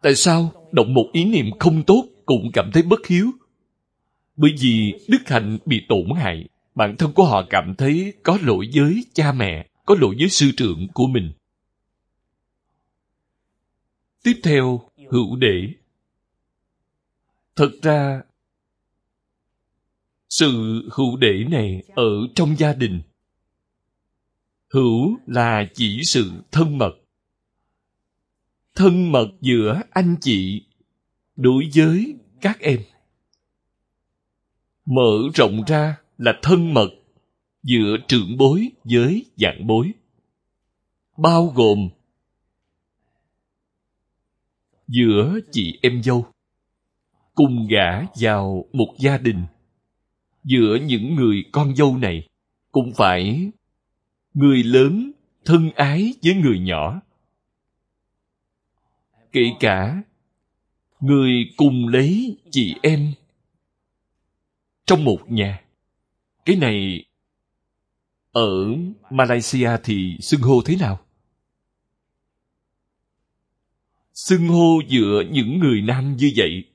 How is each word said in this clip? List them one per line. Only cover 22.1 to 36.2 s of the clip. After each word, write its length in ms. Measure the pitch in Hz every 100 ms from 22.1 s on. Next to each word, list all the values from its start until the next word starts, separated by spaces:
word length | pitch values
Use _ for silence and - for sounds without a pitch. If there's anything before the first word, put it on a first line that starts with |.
| 104 120
trong 220 | - 160 151
gia 140 | 151
đình. 300 | 131 117 90 80 _ _ _ _ _ _ _ _ _ _ _ _ _ _ _ _
Hữu 500 | 135 127 113 147 226 -
là 400 | 120 117 110 104
chỉ 260 | - 113 104
sự 280 | 160 139 101 87 -
thân 280 | 151 165 143
mật. 140 | 107 - _ _ _ _ _ _ _ _ _ _ _ _ _ _ _ _ _
Thân 380 | - 190 180 175
mật 160 | 139 113 -
giữa 400 | 127 120 104 135 240
anh 260 | - 180 170
chị 460 | 135 104 92 101 _ _ _ _ _ _ _ -
đối 280 | 127 131 156
với 400 | 147 160 170 247 285 _ _
các 200 | 196 220
em. 200 | 147 123 101 _ _ _ _ _ _ _ _ _ _ _ _ _ _ _ _ _ _ _ -
Mở 320 | 131 120 107 127
rộng 300 | 160 117 104 110
ra 300 | 156 151 147 _
là 140 | _